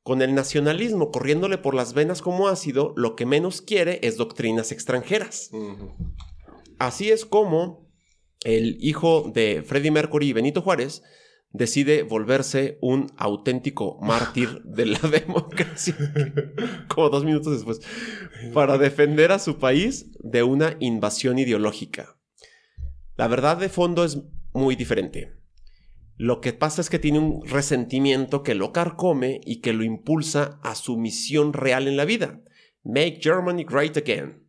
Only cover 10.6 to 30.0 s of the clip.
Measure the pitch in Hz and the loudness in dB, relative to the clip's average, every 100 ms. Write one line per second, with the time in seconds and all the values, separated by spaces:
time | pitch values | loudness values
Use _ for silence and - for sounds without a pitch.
10.6 | 185 165 135 - _ - _ _ _ - | 0 0 -2 -8 _ -20 _ _ _ -4
11.6 | 120 143 139 151 110 110 110 135 131 131 | 0 2 4 4 2 -2 2 0 2 -2
12.6 | 135 - 127 135 - - 107 104 - 123 | -2 -2 0 0 -2 -4 -4 -2 -2 -2
13.6 | 143 - 101 - 104 117 120 123 120 - | -4 -4 -6 -4 0 0 0 -2 -2 -4
14.6 | - 107 117 104 160 156 160 175 - - | -10 -2 0 0 2 2 2 -4 -2 -4
15.6 | 170 - - - 143 151 135 143 147 - | -4 -4 -6 -4 -4 -2 -2 -2 -6 -6
16.6 | 240 - - - 151 139 156 151 151 131 | -8 -8 -6 2 4 4 2 0 0 -2
17.6 | 107 113 - 233 233 220 - 110 117 131 | -2 -6 -8 -12 -12 -12 -14 -14 -2 2
18.6 | 139 139 139 139 147 151 165 196 170 143 | 4 6 4 4 4 6 6 6 0 0
19.6 | 131 139 214 269 - - 110 120 120 139 | 4 4 2 -4 -12 -16 -2 2 4 4
20.6 | 160 156 123 113 104 - 131 123 127 104 | 2 0 -2 0 0 0 0 2 2 2
21.6 | 107 - - - - _ _ _ - _ | 0 -2 -10 -12 -14 _ _ _ -20 _
22.6 | _ - - - - - 117 123 143 170 | _ -12 -12 -12 -14 -4 0 2 2 2
23.6 | 190 180 175 170 170 143 - - - 127 | -2 0 0 2 0 -2 -10 -12 -8 0
24.6 | 131 123 - 104 87 - - - - _ | 2 0 0 -2 -2 -8 -12 -16 -20 _
25.6 | - - - - - - 113 120 127 117 | -20 -20 -20 -20 -20 -4 -2 0 -2 0
26.6 | 156 156 165 170 151 151 156 156 - 139 | -2 0 -2 0 2 2 2 -2 -2 -2
27.6 | 143 135 120 127 139 131 131 143 139 104 | 0 -2 0 2 4 2 0 -2 -2 -2
28.6 | 98 170 170 - 180 143 127 135 - 117 | 0 -2 -2 0 2 2 0 -4 -8 -4
29.6 | 120 113 113 110 | -2 0 -2 -4